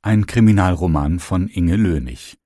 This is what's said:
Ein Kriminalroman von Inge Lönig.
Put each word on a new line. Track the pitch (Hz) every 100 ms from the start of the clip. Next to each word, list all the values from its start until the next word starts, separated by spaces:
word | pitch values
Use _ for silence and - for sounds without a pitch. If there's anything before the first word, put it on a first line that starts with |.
Ein | 104 110 101
Kriminalroman | 120 110 101 92 85 87 78 71 87
von | - 90 98
Inge | 95 85 95
Lönig. | 101 78 64 - - -